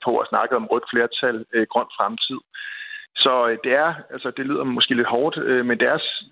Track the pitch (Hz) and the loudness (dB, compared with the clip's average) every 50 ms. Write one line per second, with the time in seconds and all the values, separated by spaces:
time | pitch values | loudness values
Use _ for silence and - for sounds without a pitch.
0 | - 123 117 113 110 - 110 104 113 - 131 117 110 110 113 120 - - - 117 | -2 0 0 0 0 0 0 0 0 2 0 0 0 0 0 0 0 0 0 0
1 | 117 117 - - 139 123 113 110 117 - 123 113 110 - - 120 120 - - - | 0 0 0 -2 -2 -2 -2 -4 -6 -2 0 0 0 2 0 -2 -2 -2 -2 -2
2 | 104 104 113 113 - - 131 - - _ - - - - - - - - - - | -2 -2 -2 -2 -4 -4 -4 -6 -12 _ -16 -14 -12 -12 -12 -12 -12 -14 -14 -16
3 | - - - - - 139 127 127 120 117 113 113 - 127 127 143 156 165 160 147 | -16 -8 -2 2 2 4 4 4 4 2 2 0 0 2 2 4 2 2 0 -4
4 | - - 135 131 - 127 120 - 131 135 147 143 139 131 123 120 - - 127 120 | -10 -14 -12 -8 -8 -6 -6 -4 -4 -2 -2 -2 -2 -2 0 0 0 2 2 2
5 | 117 120 117 120 143 160 156 160 143 - 127 127 123 123 117 107 123 123 147 160 | 2 2 2 0 0 0 -2 -2 0 2 2 2 2 2 2 2 2 2 2 2
6 | - - - - - - | 0 -4 -6 -6 -8 -4